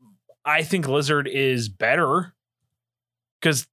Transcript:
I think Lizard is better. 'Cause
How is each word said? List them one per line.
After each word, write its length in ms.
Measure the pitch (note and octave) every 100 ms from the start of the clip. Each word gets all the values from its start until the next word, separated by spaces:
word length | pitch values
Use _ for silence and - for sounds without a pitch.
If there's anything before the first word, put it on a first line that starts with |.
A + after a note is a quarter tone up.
| _ _ _ _
I 180 | D3 D#3
think 240 | D#3+ F#3+ C#3+
Lizard 380 | C#3+ C#3+ D3 C3+
is 400 | C3+ C3+ B2+ A2
better. 680 | F#2+ A2 D3+ D#3+ E3 F3+ - _ _ _ _ _ _ _ _ _ _
'Cause 260 | E3 C3+ -